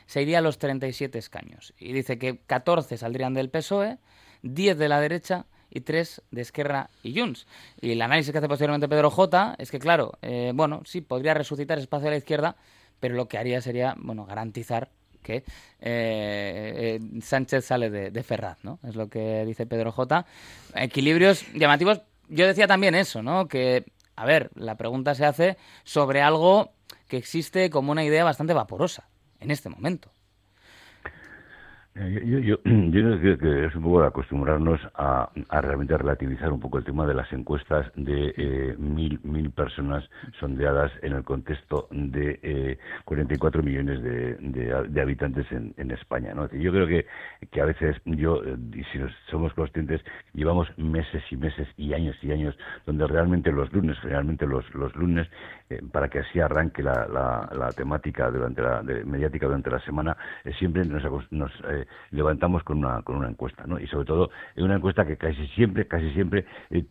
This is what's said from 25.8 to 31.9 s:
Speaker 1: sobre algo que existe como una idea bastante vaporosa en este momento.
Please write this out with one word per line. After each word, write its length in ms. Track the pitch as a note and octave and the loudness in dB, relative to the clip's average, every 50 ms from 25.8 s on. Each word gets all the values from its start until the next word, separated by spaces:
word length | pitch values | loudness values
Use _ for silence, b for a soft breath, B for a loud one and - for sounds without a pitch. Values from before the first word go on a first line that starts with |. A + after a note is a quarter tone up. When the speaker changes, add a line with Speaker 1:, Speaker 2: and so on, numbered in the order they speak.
| B | B
Speaker 1:
sobre 380 | - - D3+ C#3+ C3 C3+ C#3 | -2 2 2 2 4 4 6
algo 500 | C#3+ D3 D#3 D#3 E3 F3+ G3 G#3+ G3+ - _ _ _ - B B B | 6 6 6 8 8 8 8 8 6 2 _ _ _ -20 B B B
que 100 | _ - | _ -6
existe 520 | B2+ A#2+ - - E3 D#3 - - F#3+ F#3 F3 | -6 -6 -2 -4 -4 -4 0 2 2 2 4
como 220 | D3+ C#3+ C3+ C#3+ | 2 2 2 2
una 120 | D3+ D#3+ D#3 | 0 0 2
idea 200 | D3 D3+ D#3 E3+ | 4 4 6 6
bastante 300 | E3 C#3+ - D3+ D#3+ E3+ | 4 2 2 0 2 2
vaporosa 560 | C#3+ A2 - G#2 F#2 D#3 F3 - - - _ _ _ _ _ _ _ | 2 2 0 -2 -2 -2 -2 -2 -8 -16 _ _ _ _ _ _ _
en 120 | - B2 | -4 -4
este 180 | D3 C#3+ - F#2 | -4 -4 -4 -12
momento. 400 | - - G2 D#3+ F#3 - - - _ _ _ _ _ _ _ _ B B B B B B B B B B B B B B B B B B B B B B B B B B B B | -12 -6 -4 -4 -4 -4 -8 -18 _ _ _ _ _ _ _ _ B B B B B B B B B B B B B B B B B B B B B B B B B B B B